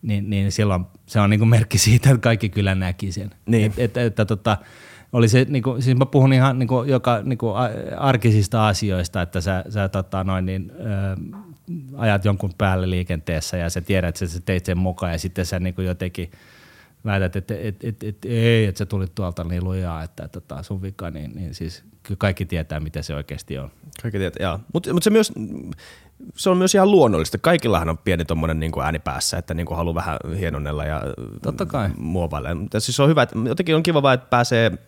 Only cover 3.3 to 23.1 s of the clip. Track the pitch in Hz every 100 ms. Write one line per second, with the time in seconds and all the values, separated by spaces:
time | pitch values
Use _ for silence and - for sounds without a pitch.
3.3 | - - 113 107 98 120 120 120 101 104
4.3 | 104 - 104 - - - - - 123 117
5.3 | 127 131 139 120 123 127 127 135 143 135
6.3 | 131 131 127 120 127 139 127 123 117 113
7.3 | 120 117 101 123 110 - - 139 123 117
8.3 | 107 95 117 107 98 107 92 87 101 87
9.3 | 92 87 92 - 107 95 95 92 95 95
10.3 | 95 92 95 95 131 113 98 98 95 -
11.3 | 202 185 147 - 170 131 135 113 101 101
12.3 | 98 101 87 101 92 92 90 90 85 -
13.3 | 82 - 90 85 90 85 95 87 82 90
14.3 | 85 - 92 87 87 92 87 90 82 95
15.3 | 90 87 92 92 90 92 90 92 92 85
16.3 | - - - - - _ _ 110 98 92
17.3 | 95 92 104 107 98 117 104 107 104 -
18.3 | 117 113 113 107 92 98 101 92 - 92
19.3 | 87 85 87 90 92 90 82 82 - -
20.3 | 92 - 69 90 98 95 98 90 76 73
21.3 | 64 87 - 80 - - _ - 98 104
22.3 | 92 92 85 78 76 78 76 71